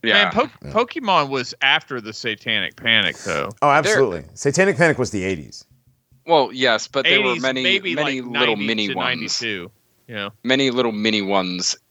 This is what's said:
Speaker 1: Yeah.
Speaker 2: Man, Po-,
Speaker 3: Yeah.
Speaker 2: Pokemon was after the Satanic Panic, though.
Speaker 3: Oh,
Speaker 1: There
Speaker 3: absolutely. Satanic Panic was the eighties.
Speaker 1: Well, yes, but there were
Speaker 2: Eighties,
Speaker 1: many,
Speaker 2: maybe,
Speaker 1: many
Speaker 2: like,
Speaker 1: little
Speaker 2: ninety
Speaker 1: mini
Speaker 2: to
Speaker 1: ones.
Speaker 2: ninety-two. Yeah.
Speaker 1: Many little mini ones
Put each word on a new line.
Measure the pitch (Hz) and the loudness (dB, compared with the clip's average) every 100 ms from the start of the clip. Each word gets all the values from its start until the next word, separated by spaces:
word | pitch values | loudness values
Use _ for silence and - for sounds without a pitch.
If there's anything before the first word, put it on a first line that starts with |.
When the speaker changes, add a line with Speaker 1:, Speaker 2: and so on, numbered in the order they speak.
Speaker 1:
Yeah. | 113 147 | 4 2
Speaker 2:
Man, | 208 | 4
Po-, | 214 294 - | 0 -2 -6
Speaker 3:
Yeah. | 143 | -4
Speaker 2:
Pokemon | 170 247 330 226 175 139 | -2 -2 -4 0 2 2
was | 135 123 - | -4 -6 0
after | 139 151 - 127 | 2 2 0 -8
the | 107 | -8
Satanic | 104 120 107 123 107 87 - | -8 -6 -6 -4 -2 -4 -4
Panic, | 113 110 92 - | 2 2 2 -4
though. | 98 76 71 113 | -4 -2 -4 0
Speaker 3:
Oh, | 143 | 2
Speaker 1:
There | 147 | 4
Speaker 3:
absolutely. | 180 214 127 85 67 | 4 2 2 -2 -10
Satanic | - 143 151 190 139 | -4 -2 2 2 4
Panic | 170 123 | 2 2
was | 117 | -2
the | 104 | -2
eighties. | 95 90 64 - _ _ _ _ _ _ - | -4 -4 -8 -18 _ _ _ _ _ _ 2
Speaker 1:
Well, | 160 120 | 4 4
yes, | 127 127 110 - | 2 2 2 0
but | 139 | 0
there | 151 196 | 2 2
were | 202 | 2
Speaker 2:
Eighties, | 160 | 0
Speaker 1:
many, | 131 131 | -2 0
Speaker 2:
maybe, | 131 196 196 | 0 0 -2
Speaker 1:
many | 160 143 131 | -2 -2 -4
Speaker 2:
like, | 123 120 | -6 -2
Speaker 1:
little | 147 147 | 0 0
Speaker 2:
ninety | 104 | -2
Speaker 1:
mini | 110 101 | -2 -2
Speaker 2:
to | |
Speaker 1:
ones. | 92 120 | -2 -2
Speaker 2:
ninety-two. | 123 110 - 113 98 87 _ _ _ - | -4 -6 -4 -4 -6 -10 _ _ _ -14
Yeah. | 110 101 _ | -10 -10 _
Speaker 1:
Many | 120 131 135 | -2 2 2
little | 123 120 | 2 0
mini | 107 110 107 | 0 0 0
ones | 95 98 92 90 90 - _ | 2 0 0 -4 -4 -6 _